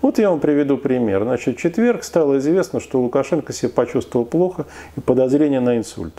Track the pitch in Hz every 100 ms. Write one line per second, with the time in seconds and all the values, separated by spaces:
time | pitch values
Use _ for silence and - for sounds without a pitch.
0 | 262 254 208 165 151 147 143 135 135 127
1 | 113 95 110 127 - 120 165 170 240 208
2 | - 175 147 139 139 180 - 120 - 131
3 | 123 135 135 160 - 117 131 - 120 131
4 | - 127 117 160 185 180 147 - - -
5 | - 127 131 143 151 135 123 120 107 -
6 | 85